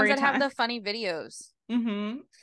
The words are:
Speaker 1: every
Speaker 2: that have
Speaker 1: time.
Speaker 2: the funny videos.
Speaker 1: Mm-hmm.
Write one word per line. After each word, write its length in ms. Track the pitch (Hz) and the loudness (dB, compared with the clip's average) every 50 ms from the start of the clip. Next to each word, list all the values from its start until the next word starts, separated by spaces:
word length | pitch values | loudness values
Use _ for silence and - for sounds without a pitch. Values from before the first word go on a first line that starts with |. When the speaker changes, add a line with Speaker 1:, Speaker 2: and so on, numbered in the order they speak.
| 269 | 4
Speaker 1:
every 60 | 262 | 4
Speaker 2:
that 100 | 277 269 | 4 4
have 140 | 269 285 269 | 4 2 4
Speaker 1:
time. 60 | 269 | 4
Speaker 2:
the 100 | 285 269 | 2 0
funny 300 | - - 233 233 240 240 | 0 -2 -2 -2 -2 -4
videos. 680 | 196 202 208 233 226 185 165 156 - 113 - - - - _ _ _ - | -4 -4 -4 -4 -2 -4 -4 -4 -6 -10 -14 -18 -20 -20 _ _ _ -2
Speaker 1:
Mm-hmm. 480 | 226 247 233 226 202 208 208 208 233 285 285 _ _ _ | -2 0 0 0 -2 -2 -4 -4 -6 -8 -12 _ _ _